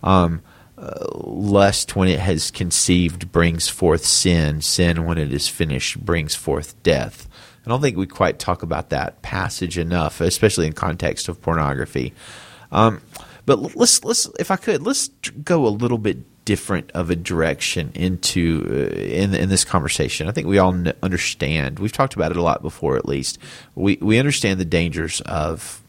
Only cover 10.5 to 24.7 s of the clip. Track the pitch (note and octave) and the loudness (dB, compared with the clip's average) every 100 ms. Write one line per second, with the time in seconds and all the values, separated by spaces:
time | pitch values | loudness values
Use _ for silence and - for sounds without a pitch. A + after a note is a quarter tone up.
10.5 | F#2 D#2 D2+ F2+ D#2+ E2 - - E2+ - | 4 -2 0 -4 -2 -4 -4 -8 -6 -2
11.5 | E2 D2 C#2 - C#2 B1 - - - - | 0 0 -2 -4 -4 -6 -8 -20 -20 -20
12.5 | - - - A2+ G#2 - - - - - | -20 -4 2 2 2 -12 -20 -20 -12 0
13.5 | B2 C3+ - A#3+ - - A#3 - - - | 0 0 2 4 4 0 -2 -2 -6 -2
14.5 | F#3+ - E3 F3 C4+ - _ - - D3 | -2 0 -2 0 -2 -4 _ -12 -10 0
15.5 | E3+ B2 G#2 A#2+ A#2+ G#2 F2 - _ - | 2 4 2 0 0 0 -2 -8 _ -2
16.5 | G2 - F#2+ - F2 E2+ E2+ F2 E2+ D#2+ | -2 0 -4 -2 -4 -2 -2 0 0 0
17.5 | C#2+ - - D2+ - F2+ F2+ - F#2+ E2+ | 0 -4 -4 -6 -2 -2 0 -2 0 2
18.5 | D#2+ G1+ B1+ A1+ G1+ G1+ C2+ G2 G2 F#2+ | 0 0 -2 -2 -4 -4 0 0 2 2
19.5 | F#2+ - - D2 - D2 - D#2 A2 - | 2 2 0 -2 -2 -2 -2 -4 -4 2
20.5 | G2 F#2 F#2 E2+ - F#2+ F2 - - C#2+ | 4 4 2 -2 -2 -2 -2 -4 -4 -2
21.5 | D#2 C2+ D2 G2+ - C3+ - D#2+ E2+ E2+ | 0 -2 -4 -6 -2 -2 0 -2 2 2
22.5 | C2+ - - E2 C2+ - C#2 C2+ - - | 0 -2 -4 -2 -2 -2 -4 -4 -8 -14
23.5 | - - - F#2+ - F#2 A2+ C#3 C#3 G#2+ | -20 -18 -2 0 2 4 4 4 0 0
24.5 | F#2+ F2 | 0 0